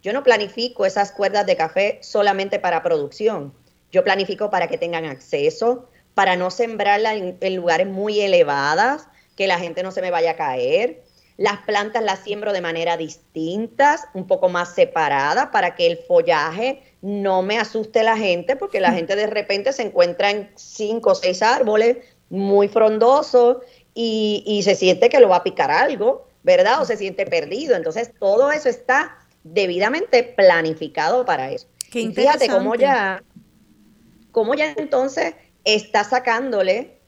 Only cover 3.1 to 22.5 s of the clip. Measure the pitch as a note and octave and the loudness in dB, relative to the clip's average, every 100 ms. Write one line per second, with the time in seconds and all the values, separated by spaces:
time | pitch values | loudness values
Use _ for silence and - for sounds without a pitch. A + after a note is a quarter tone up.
3.1 | - G#3+ G3 C#3 _ _ _ _ F#3 F#3 | -4 -4 -2 -10 _ _ _ _ 0 2
4.1 | F#3+ F#3+ F#3 G#3 F#3 E3+ - E3+ E3 D#3+ | -2 -2 -6 -4 -2 -2 -4 -4 -6 -6
5.1 | C3+ - D3 D3 D#3 A#3 B3 - _ _ | -12 -6 -2 -2 0 -2 -2 -10 _ _
6.1 | - F#3+ F3+ F3+ - A#3 A3 G3+ G3+ A3 | 0 0 0 -2 -4 -4 -2 0 2 0
7.1 | G#3+ F3+ F3+ F#3+ F#3 F3 E3 F#3+ F#3+ G#3 | -4 -8 -6 -4 -2 0 0 0 -2 -2
8.1 | G#3 G3+ F3 D3+ C#3 C#3 E3 A#3 D4 - | -2 2 4 4 2 0 2 0 -2 -10
9.1 | _ _ - G3 F3 E3+ E3+ F#3 F#3 F#3 | _ _ -6 -2 -2 -4 -8 -6 -2 0
10.1 | F3 E3 D#3+ D3+ B2+ B2+ E3+ B3 D#4+ _ | 2 0 0 -4 -2 0 0 0 -6 _
11.1 | _ _ - G3+ G3+ - G#3 G#3 A3+ G#3+ | _ _ -2 -2 -2 -4 -2 -2 -2 -2
12.1 | F#3+ G#3+ G#3 G#3 F#3+ F3 E3 E3 E3+ D#3 | -4 -8 -8 -4 -4 -4 -4 -2 -2 -6
13.1 | - _ D#3+ D#3+ G3 A3+ - C#4+ D#4 - | -12 _ -8 -6 -6 -6 2 2 2 -6
14.1 | F#3+ F#3 F#3 F3+ F3 F3 - F3 E3 D3+ | -12 -2 0 2 0 -4 -2 -2 0 0
15.1 | C#3 C#3+ G3 - C4+ F3+ - E3+ E3+ - | 0 0 -2 0 -2 -2 0 -2 -2 2
16.1 | F3 E3 D#3+ D#3 F3 B3+ C4 _ _ G3 | 2 4 0 0 -4 -6 -6 _ _ -8
17.1 | G#3 G3 F#3 F#3 A3+ G#3+ A3+ A3 A3 A3 | -4 0 0 0 -2 -2 -6 -2 0 2
18.1 | A3 G#3 F3 F3 C#4 G4 G3+ F3+ E3+ E3 | 0 0 -2 -2 -4 -4 0 0 0 -2
19.1 | G3 G#3+ G#3+ G#3 G3+ A3+ C4+ G#3+ F#3 F3 | -2 -2 -4 -4 -2 -2 -4 -2 2 0
20.1 | F3 G3+ G#3 G3 - - - G#3 A3+ G#3 | 2 -2 -2 -8 -20 -20 -8 -6 0 2
21.1 | F#3+ F3+ F#3 A3 C4 A3+ G#3+ A3+ B3 - | 2 0 0 0 0 0 2 2 -2 -8
22.1 | _ _ F3+ G3 | _ _ -6 2